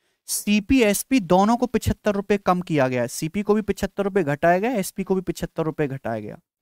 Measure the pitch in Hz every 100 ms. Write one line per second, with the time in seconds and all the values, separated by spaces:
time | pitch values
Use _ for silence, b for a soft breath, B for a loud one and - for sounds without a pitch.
0 | _ _ - - - 208 208 269 214 202
1 | - 262 165 180 208 233 240 220 - 208
2 | 214 202 196 208 - 180 175 151 131 123
3 | 120 - 160 202 208 214 202 196 196 -
4 | 202 196 143 147 170 180 220 247 185 -
5 | 190 190 185 - 170 - 160 151 147 135
6 | 110 113 107 107 _ _